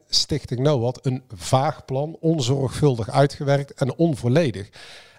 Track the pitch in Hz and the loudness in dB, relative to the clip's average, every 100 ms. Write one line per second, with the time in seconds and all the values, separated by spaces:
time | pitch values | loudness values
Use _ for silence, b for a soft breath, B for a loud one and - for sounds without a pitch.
0 | _ - - 147 - 120 139 139 120 - | _ -2 -2 -4 -4 -2 0 2 0 -4
1 | 131 127 - 92 - 131 147 - - 135 | -4 -4 -8 -14 0 2 2 -4 -8 -6
2 | 156 160 160 165 120 135 127 - 147 117 | -6 -4 0 0 0 0 -2 2 2 2
3 | 107 135 143 - 139 139 139 - 123 127 | 0 2 2 2 0 0 -2 -4 -4 2
4 | 165 131 120 139 156 95 101 B B B | 0 2 0 2 2 -2 -10 B B B
5 | B | B